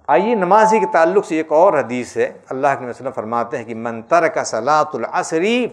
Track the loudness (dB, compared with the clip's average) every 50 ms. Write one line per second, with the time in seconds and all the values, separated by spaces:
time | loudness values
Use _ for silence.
0 | _ 0 2 2 2 2 0 0 2 4 4 6 6 4 4 2 0 2 2 2
1 | 4 4 2 2 0 0 -2 -4 -2 0 2 4 4 4 4 2 -2 -2 -4 -6
2 | -6 -6 -2 -2 -2 -2 -2 -10 -14 -12 -8 -2 0 0 0 -2 -6 -10 -12 -10
3 | -10 -10 -8 -8 -8 -4 -4 -4 -4 -4 -6 -10 -8 -8 -10 -8 -8 -8 -8 -8
4 | -4 0 2 2 2 2 0 -2 -4 -4 -4 -4 0 2 2 2 2 0 -2 -6
5 | -6 -4 -4 -4 -4 -2 -2 -2 0 0 0 0 -2 -4